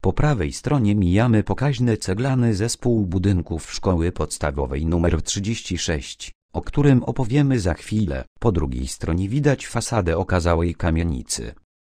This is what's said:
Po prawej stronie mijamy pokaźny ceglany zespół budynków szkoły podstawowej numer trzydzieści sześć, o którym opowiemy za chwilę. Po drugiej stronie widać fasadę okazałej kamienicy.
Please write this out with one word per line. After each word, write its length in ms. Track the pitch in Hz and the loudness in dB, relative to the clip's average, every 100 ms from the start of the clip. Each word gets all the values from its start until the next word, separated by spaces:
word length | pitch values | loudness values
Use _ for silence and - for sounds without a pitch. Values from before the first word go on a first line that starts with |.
| - | 0
Po 60 | |
prawej 400 | - 147 135 76 | 2 2 2 -2
stronie 420 | - - 147 107 | -4 -2 2 4
mijamy 480 | 104 90 95 123 110 | 4 4 4 4 4
pokaźny 540 | 92 98 139 123 120 110 | 2 0 0 0 0 0
ceglany 580 | - 95 135 131 117 | -2 -2 0 2 2
zespół 520 | 101 113 - 123 117 98 | 0 -2 -2 0 2 2
budynków 680 | 95 95 92 78 82 - | 0 2 0 -2 -8 -8
szkoły 400 | - 101 85 85 | -4 0 2 0
podstawowej 720 | - 78 - 76 69 65 67 80 | -2 -6 -2 -4 -2 -4 -2 0
numer 360 | 85 85 80 | 2 2 0
trzydzieści 560 | - - 101 117 - 87 | -2 -4 -4 -4 -6 -6
sześć, 540 | - 78 - - - - _ | -2 -4 -6 -14 -16 -18 _
o 100 | 82 | -8
którym 400 | - - 143 127 | -4 2 4 4
opowiemy 580 | 117 127 120 139 143 131 | 2 -4 0 2 2 2
za 140 | 90 | 0
chwilę. 500 | 78 - 107 98 65 - _ | -4 -2 -2 0 -2 -8 _
Po 120 | - | 0
drugiej 340 | 87 69 64 65 | 2 -2 -4 -6
stronie 420 | - 82 82 98 | -6 -2 -2 0
widać 380 | 131 147 131 - | 0 0 0 -2
fasadę 520 | 117 - 117 85 82 | -6 -2 0 0 0
okazałej 560 | 95 92 85 82 87 | 2 2 2 2 0
kamienicy. 800 | 82 85 82 87 67 - - - - _ _ | 0 0 0 0 -4 -6 -8 -8 -12 _ _